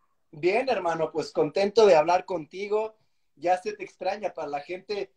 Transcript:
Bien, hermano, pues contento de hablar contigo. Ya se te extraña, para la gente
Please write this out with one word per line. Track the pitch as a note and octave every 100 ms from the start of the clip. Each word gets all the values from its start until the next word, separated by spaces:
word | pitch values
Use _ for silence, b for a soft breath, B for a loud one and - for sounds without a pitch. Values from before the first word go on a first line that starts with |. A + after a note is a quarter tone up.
| _ _ _
Bien, | D#3 E3+ G#3+ C4
hermano, | G#3 F3 E3 D#3+
pues | D#3+ C#3+
contento | - D#3 F#3+ G3+ A3+ G#3
de | D#3+
hablar | D#3+ F3+
contigo. | F#3 F3 D3 F#3 G3+ G#3+ A3 - _ _ _ _
Ya | E3 F3+
se | G#3
te | G3+
extraña, | G3 _ F3+ G#3+ F#3
para | - D3+
la | C#3+
gente | C#3+ F#3 - G3+ G3